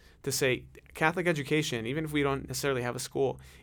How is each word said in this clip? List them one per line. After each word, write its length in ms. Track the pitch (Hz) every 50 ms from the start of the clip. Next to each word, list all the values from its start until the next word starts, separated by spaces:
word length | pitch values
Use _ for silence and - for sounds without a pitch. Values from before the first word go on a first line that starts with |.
| - - - - -
to 80 | 139
say 340 | 131 - 143 131 123 - - - - - - - -
Catholic 320 | - 160 156 160 190 165
education, 600 | 175 170 147 139 131 151 156 151 - - 117 110
even 180 | 117 135 160 160
if 80 | 151 151
we 100 | 147 143
don't 240 | 139 139 139 - -
necessarily 340 | 127 131 - 143 135 123 120
have 140 | 120 117
a 40 | 120
school, 400 | - - - 135 135 127 131 - - - - -